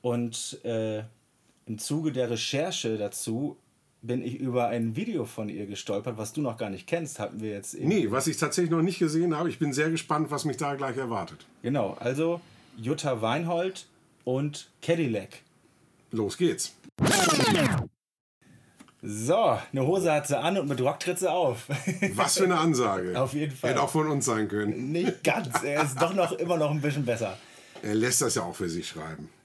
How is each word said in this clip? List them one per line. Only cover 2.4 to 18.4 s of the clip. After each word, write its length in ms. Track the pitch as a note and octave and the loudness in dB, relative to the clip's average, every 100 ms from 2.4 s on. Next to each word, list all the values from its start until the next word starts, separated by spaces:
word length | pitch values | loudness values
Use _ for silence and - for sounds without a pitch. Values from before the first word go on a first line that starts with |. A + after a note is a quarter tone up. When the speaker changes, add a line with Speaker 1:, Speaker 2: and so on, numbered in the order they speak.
| - C#3 E3 - A#2+ A2 | -2 -2 -2 -2 -2 -2
Speaker 1:
dazu 640 | G#2 - - A2+ D3 - _ _ _ _ | -2 -4 -4 -2 -4 -6 _ _ _ _
bin 200 | A#2 B2 | -4 -4
ich 160 | G2 B2 | -2 -4
über 300 | C3 B2 A#2 | -2 0 2
ein 260 | A#2 A2+ | 0 0
Video 300 | A2+ A3+ F#3 | -2 -4 -4
von 240 | A2 - G#2+ | -4 -6 -8
ihr 180 | F#2 G2+ | -6 -8
gestolpert, 500 | G#2 - G2+ G#2+ A2+ | -8 -4 -4 -4 -6
was 160 | G#2+ | -6
du 80 | - | -4
noch 180 | C#3 A2 | -4 -2
gar 120 | A2 | -6
nicht 160 | F#2+ - | -6 -4
kennst, 320 | E3+ D#3+ - | -4 -4 -6
hatten 220 | G#2 - | -8 -6
wir 100 | A2 | -6
jetzt 240 | G2+ - | -6 -8
eben. 140 | - C3+ | -4 2
Speaker 2:
Nee, 220 | G#3 A#2 | 2 2
was 180 | B2 C#3 | 2 0
ich 80 | - | 0
tatsächlich 340 | D3+ E3+ F3 | 0 0 2
noch 120 | E3 | 2
nicht 180 | E3 F3 | 2 2
gesehen 360 | E3 D#3 F3 D3+ | 0 2 2 2
habe. 120 | E3+ | 0
Ich 100 | - | 0
bin 140 | D3 | -2
sehr 180 | C3 D3+ | 0 0
gespannt, 400 | D#3+ - D#3 D#3 | 0 0 0 0
was 140 | C#3+ | -2
mich 140 | D3+ B2+ | -2 -2
da 160 | D3 | -2
gleich 220 | C#3 C3+ B2 | -2 -4 -4
erwartet. 500 | B2+ A2+ F2 D#2 - _ | -2 -4 -6 -12 -20 _
Speaker 1:
Genau, 340 | A#2+ C#3 G2+ - | -2 0 0 -2
also 420 | - C3 E3 E3+ - - - - | -2 0 0 0 -6 -20 -20 -10
Jutta 440 | A2+ D3+ D3+ B2 | -4 -2 0 0
Weinhold 680 | A2 C3+ E3+ E3+ F#3 F#3+ - _ _ _ | 0 0 0 0 -2 -4 -14 _ _ _
und 460 | - C3 D3 D3 - _ | -2 0 0 -4 -16 _
Cadillac. 600 | - E3+ D3 G#2+ F#2+ - _ _ _ _ _ _ _ | 0 2 2 0 -4 -16 _ _ _ _ _ _ _
Speaker 2:
Los 240 | A2 G2+ - | -2 -2 2
geht's. 400 | F3 - - - - - - - - D#5 A#4 F#4+ D4 - - _ _ _ _ _ | 0 2 -6 -8 -20 0 2 4 4 6 6 6 4 2 -2 _ _ _ _ _